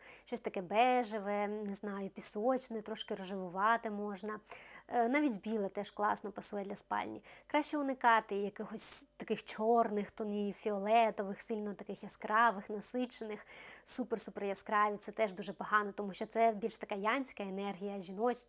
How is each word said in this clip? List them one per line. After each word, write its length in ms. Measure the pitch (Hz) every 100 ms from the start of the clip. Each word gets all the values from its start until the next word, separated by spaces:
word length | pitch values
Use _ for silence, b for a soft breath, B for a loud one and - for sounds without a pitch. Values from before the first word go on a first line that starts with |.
| B B B
Щось 140 | 233
таке 220 | 202 202
бежеве, 840 | 175 208 254 254 226 214 196 208 202
не 280 | 214 202 202
знаю, 340 | 208 196 196
пісочне, 720 | 202 - 214 233 262 - 226
трошки 340 | 208 214 - 202
рожевувати 720 | 185 196 185 185 208 226 226
можна. 500 | 208 208 190 208 214 B B B B B
Е, 220 | 247 233
навіть 320 | 285 294 202
біле 280 | 214 220 196
теж 220 | - 196
класно 400 | - 208 208 -
пасує 340 | - - 208 202
для 100 | 202
спальні. 480 | - 208 185 220 B B B
Краще 300 | 294 294 302
уникати 580 | 277 262 240 226 - 202
якихось 720 | 202 - 202 220 - - - -
таких 260 | 214 214
чорних 680 | - - 220 233 226 208 196
тонів, 420 | - 214 208 202
фіолетових, 880 | 185 220 202 202 226 226 214 196 202
сильно 320 | - 220 208
таких 300 | 202 - 196
яскравих, 640 | 202 - 220 214 233 196 -
насичених, 760 | 202 - 254 247 - 220 208 - B B B -
супер-супер 580 | - 247 220 - 202
яскраві. 540 | 196 190 - 214 208 208
Це 140 | -
теж 220 | 214 220
дуже 200 | 185 190
погано, 380 | 180 196 214 202
тому 220 | 196 202
що 120 | 180 214
це 260 | 226 226
більш 260 | 208 226 -
така 180 | - 202
янська 480 | 208 262 254 -
енергія, 580 | 196 190 202 185 202 202
жіноч-, 440 | 180 190 240 240